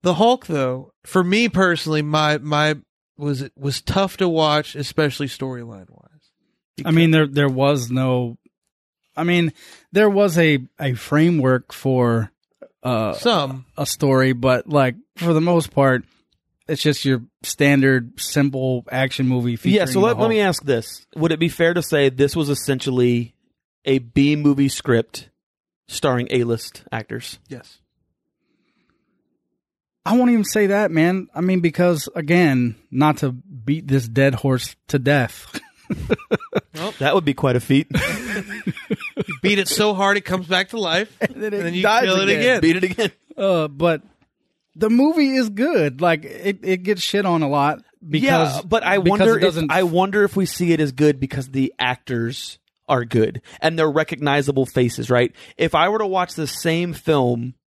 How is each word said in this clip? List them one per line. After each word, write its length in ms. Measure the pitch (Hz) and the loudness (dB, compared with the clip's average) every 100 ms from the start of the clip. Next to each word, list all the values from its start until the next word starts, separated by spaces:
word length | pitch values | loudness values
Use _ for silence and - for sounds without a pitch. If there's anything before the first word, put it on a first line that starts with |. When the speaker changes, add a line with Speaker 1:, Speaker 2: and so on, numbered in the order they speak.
Speaker 1:
The 100 | 180 | -2
Hulk, 320 | 170 226 247 - | 2 2 2 -2
though, 480 | 151 131 131 - _ | -2 -2 -4 -12 _
for 200 | - 180 | -2 0
me 260 | 180 208 240 | 2 2 2
personally, 540 | 180 190 170 156 156 | 2 2 0 -2 -2
my, 340 | 151 151 151 151 | 0 0 2 0
my, 380 | 147 151 151 147 _ _ _ - | -2 0 0 -2 _ _ _ -8
was, 240 | 147 135 | -6 -4
it 120 | 139 _ | -8 _
was 240 | 139 131 | -6 -6
tough 360 | - 190 190 - | -4 -2 -2 -2
to 120 | 185 | -2
watch, 460 | 160 156 151 151 147 | 2 2 0 -2 -10
especially 500 | 139 - 151 - 139 | -6 -2 -2 -2 -8
storyline 640 | - 131 127 117 101 90 | -8 -10 -10 -14 -18 -20
wise. 960 | _ _ _ _ _ _ _ _ - 165 | _ _ _ _ _ _ _ _ -10 0
Speaker 2:
I 60 | |
mean, 180 | 160 165 | 4 6
there, 160 | 160 151 | 4 4
there 240 | 139 143 | 2 0
was 400 | 131 139 143 117 | 2 2 0 -2
no, 480 | 127 131 123 123 117 _ _ _ _ _ _ _ - | -2 0 0 -2 -10 _ _ _ _ _ _ _ -4
I 80 | |
mean, 300 | 170 175 165 - - - _ | 0 2 0 -4 -20 -20 _
there 160 | 190 214 | 2 2
was 280 | 196 202 165 | 4 2 4
a, 220 | 165 143 127 _ | 4 2 -2 _
a 140 | 143 | -4
framework 760 | 123 - 147 165 165 131 127 - | -4 0 2 4 4 2 0 -2
for, 580 | - 139 127 120 117 107 _ _ _ - _ | -6 -2 2 2 2 -2 _ _ _ -20 _
uh, 300 | 127 117 110 | -4 -2 -4
Speaker 1:
Some. 520 | 67 240 202 139 135 127 - | -2 0 0 -2 -8 -14 -8
Speaker 2:
a 80 | 143 | -8
story, 460 | - 139 131 131 | -2 2 4 2
but, 340 | 123 131 127 - | 2 2 0 2
like, 260 | 147 131 170 _ - | 2 2 -2 _ -6
for 180 | 170 | 0
the 80 | 156 | 2
most 300 | 165 175 156 | 4 2 0
part, 320 | - 135 127 - _ _ _ _ _ - | 2 2 2 -4 _ _ _ _ _ -8
it's 160 | 151 | -2
just 220 | 151 143 139 | 0 0 0
your 180 | 127 117 _ | -2 -4 _
standard 800 | - - 143 139 135 131 120 - | -12 0 2 4 4 2 -2 -12
simple 640 | - 151 139 131 131 127 - | -4 0 0 0 -2 -2 -4
action 360 | 127 131 - 131 | -4 -2 0 0
movie 240 | 127 120 117 180 | 0 -2 -2 2
Speaker 3:
Yeah, 160 | 202 165 | 2 2
so 20 | |
Speaker 2:
featuring 160 | 196 | 2
Speaker 3:
let, 100 | 214 233 | 2 2
Speaker 2:
the 40 | |
Speaker 3:
let 80 | 220 | 0
me 80 | 220 | 2
Speaker 2:
Hulk. 100 | 202 | 0
Speaker 3:
ask 140 | 170 | -2
this. 440 | 143 120 - - _ - | -2 -2 -4 -18 _ -2
Would 160 | 165 | -2
it 80 | 160 | 0
be 100 | 170 | -2
fair 240 | - 165 | 2 0
to 80 | 175 | 0
say 280 | - 151 139 | -2 2 2
this 260 | 127 139 165 | 2 0 0
was 140 | 143 | -2
essentially 840 | 139 - 135 135 127 123 120 117 _ _ _ _ _ - | -4 -2 -4 -2 0 2 0 -4 _ _ _ _ _ -2
a 140 | 135 | -2
B 360 | 117 139 143 151 | 0 0 2 2
movie 340 | 147 139 139 | 2 2 0
script 600 | - - 113 - - - _ _ _ _ _ _ | -2 0 0 0 -12 -20 _ _ _ _ _ _
starring 400 | - 147 123 123 | -4 -2 -2 -2
A-list 520 | 127 117 113 - - - | -2 0 -4 -6 -20 -12
actors? 480 | 113 107 113 - - _ | -12 -10 -12 -12 -20 _
Speaker 1:
Yes. 320 | 127 - _ _ _ _ _ _ _ _ _ _ _ _ _ _ _ _ _ _ _ _ _ _ _ 160 | -20 -20 _ _ _ _ _ _ _ _ _ _ _ _ _ _ _ _ _ _ _ _ _ _ _ 0
Speaker 2:
I 100 | 233 | 2
won't 140 | 247 | 4
even 120 | 233 202 | 2 2
say 220 | 220 196 | 0 2
that, 240 | 202 208 | 2 0
man. 360 | 160 170 185 - | 2 2 0 -6
I 80 | 147 | -4
mean, 200 | 180 185 | 0 2
because, 460 | 170 151 180 165 - - | 0 2 2 0 -4 -8
again, 600 | 147 175 170 131 120 110 _ | 0 2 4 2 0 -4 _
not 260 | 127 151 147 | 0 0 2
to 140 | 139 | -4
beat 560 | 123 - 139 113 156 143 | -6 -16 -12 -4 -4 0
this 200 | 135 113 | -2 0
dead 280 | 113 139 123 | 0 0 0
horse 400 | 139 127 - - _ | -2 -2 -4 -16 _
to 100 | 139 | -2
death. 600 | 131 143 117 - - - - | 2 0 0 -8 -16 -16 -16
<laughs> 40 | _ _ - - - 1077 - - 143 _ | _ _ -8 -4 -4 -2 -6 -4 -8 _
Speaker 1:
Nope. 220 | 156 185 - | -10 -10 -2
Speaker 3:
That 180 | 160 180 | 0 2
would 80 | |
be 100 | 147 | 0
quite 220 | 131 139 123 | 0 0 0
a 60 | |
feat. 260 | - 139 - | 2 2 2
<laughs> 60 | - 571 - 247 208 202 208 - - - 214 - - - | -2 -2 -6 -8 -8 -10 -10 -10 -10 -8 -8 -8 -10 -10
Speaker 1:
You 60 | 139 | -4
beat 180 | 190 202 | -2 0
it 80 | 185 | -2
so 240 | - 208 | 0 0
hard 240 | 190 196 202 | 2 0 0
it 40 | 190 | -2
comes 200 | 185 170 | -6 -2
back 240 | 185 190 | -4 -2
to 80 | 233 | -6
life, 360 | 185 170 214 _ | -2 -2 -4 _
Speaker 2:
<laughs> 40 | |
And 140 | - - | -6 -6
then 120 | 214 | -6
it 40 | 202 | -4
Speaker 1:
and 80 | 170 | -4
then 60 | |
you 80 | 175 | 0
Speaker 2:
dies 200 | 202 226 | 2 2
Speaker 1:
kill 140 | 190 185 | 2 2
it 40 | 196 | 2
Speaker 2:
again. 120 | - | 2
Speaker 1:
again. 220 | 240 247 | 2 4
Speaker 3:
Beat 140 | 160 175 | 2 2
it 80 | |
again. 280 | 185 180 214 _ _ - | 0 -2 -4 _ _ -4
Speaker 2:
Uh, 300 | 196 175 156 | 0 0 -2
but 320 | 139 170 160 _ _ _ _ _ _ _ 156 | -2 0 0 _ _ _ _ _ _ _ -4
the 140 | 214 | 2
movie 460 | 240 285 330 277 262 | 4 4 2 2 2
is 140 | 226 | -2
good. 520 | 202 277 262 147 131 | -2 0 2 0 0
Like, 240 | 175 165 - | 0 0 -4
it, 340 | - 185 190 | -6 -6 -4
it 200 | 190 185 | -2 -2
gets 180 | 180 202 | -2 -2
shit 240 | - 202 196 | -2 -2 0
on 160 | 170 | 0
a 60 | 147 | 0
lot 320 | 147 143 139 _ _ 165 | 2 0 -2 _ _ -4
because, 480 | 151 269 247 160 127 | 0 2 2 2 -2
Speaker 3:
Yeah, 40 | 175 | -2
but 180 | 226 | -2
I 140 | 170 196 | 2 2
Speaker 2:
because 120 | 175 | 2
Speaker 3:
wonder 220 | 208 202 226 | 4 4 4
Speaker 2:
it 0 | |
Speaker 3:
if, 40 | |
Speaker 2:
doesn't 300 | 180 165 156 | 2 0 0
Speaker 3:
I 120 | 165 | 0
wonder 400 | 180 165 190 208 202 | 2 2 2 2 2
if 100 | 196 | 0
we 100 | 180 | -2
see 280 | - 175 | -2 0
it 60 | 165 | 2
as 100 | 151 | 0
good 280 | 131 147 139 | 2 2 2
because 280 | 131 - 131 | -4 -6 -6
the 240 | 135 131 - | -2 -2 -2
actors 800 | 127 127 - 120 117 131 - - _ _ - | -4 -4 -6 -6 -4 -8 -14 -18 _ _ -2
are 160 | 131 120 | -2 2
good 360 | 117 110 - - - | 2 0 -2 -18 -4
and 180 | 160 165 | -4 0
they're 100 | 156 | 0
recognizable 760 | 147 156 147 147 143 139 135 127 | 0 -2 -4 0 0 0 0 0
faces, 440 | - 123 127 117 | 0 0 -2 0
right? 240 | 123 123 - - - | 2 0 -4 -20 -4
If 160 | 165 156 | -2 2
I 120 | 175 | 0
were 100 | 220 | 0
to 80 | 202 | -2
watch 260 | 185 180 - | -2 -4 -6
the 120 | 147 | -8
same 440 | - 170 165 175 | -4 -2 -2 -4
film 600 | 165 - 151 123 120 123 - | -6 0 2 2 -2 -6 -14